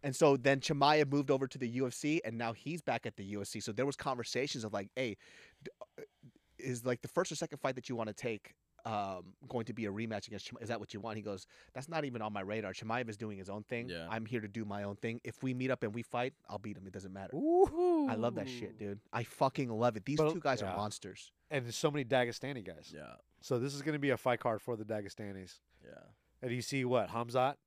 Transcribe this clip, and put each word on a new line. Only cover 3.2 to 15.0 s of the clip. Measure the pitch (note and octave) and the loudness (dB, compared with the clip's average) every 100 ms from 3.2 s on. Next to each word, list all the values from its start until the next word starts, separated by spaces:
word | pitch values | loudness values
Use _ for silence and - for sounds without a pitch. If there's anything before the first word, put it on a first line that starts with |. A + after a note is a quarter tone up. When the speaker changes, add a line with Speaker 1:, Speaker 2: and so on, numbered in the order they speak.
| G2 | -6
Speaker 1:
U | G2+ | -6
F | G2+ | -4
C. | A2+ | -6
So | G#2+ | -6
there | G#2 C#3 | 0 0
was | C3+ | 0
conversations | D3 B2+ A2+ B2 C#3+ C3 | -2 -2 -2 -2 -2 -2
of | A2 | -2
like, | G2+ G2 - | -4 -4 -2
"Hey, | C3 G2 - - - _ | -2 -2 -12 -20 -20 _
d-, | - _ - - | -18 _ -20 -16
uh, | - _ - _ _ _ | -18 _ -20 _ _ _
is, | C3 B2 B2 | -6 -2 -2
like, | B2 | -2
the | - | 0
first | - F#3 | 0 0
or | D3+ | -2
second | E3 C#3+ | -6 -2
fight | C3+ B2+ | -2 -2
that | - | -4
you | A#2+ | -4
wanna | A2 | -4
take, | G#2 B2 G#2 - _ _ _ A#2 | -4 -4 -4 -8 _ _ _ -4
um, | G#2+ G2 F#2 F2+ - C3 | -2 -2 -6 -10 -20 -6
going | B2+ A2+ | -4 -4
to | |
be | G#2+ G#2+ | -4 -4
a | |
rematch | G2+ A2+ G#2+ G#2+ | -2 -4 -4 -6
against | G2+ - | -10 -10
Chima-, | A#2 | -10
is | A2 | -6
that | A2+ | -6
what | - | -6
you | G#2+ | -8
want?" | A2 G#2+ | -6 -6
He | |
goes, | G#2 G2 - - - | -6 -8 -10 -20 -14
"That's | - C3+ | -12 -6
not | E3 | -4
even | D3 A#2+ | -2 -2
on | G#2+ | -4
my | G#2 | -4
radar. | F#2+ G#2+ G2+ | -2 -2 -4
Chimaev | F#2 A2 A#2 A#2+ | -6 -2 -2 -2
is | G#2 | -6
doing | A2 G2+ | -8 -8
his | F#2+ | -6
own | G2+ | -8
thing. | G2+ A#2+ A#2 | -4 -6 -4
Speaker 2:
Yeah. | E2+ E2 | -6 -4
Speaker 1:
I'm | A2+ A2 | -4 -2
here | A#2+ | -4
to | G#2+ | -4
do | A2 G#2+ | -6 -4
my | G2+ | -2
own | G2+ | -4
thing. | G2+ | -4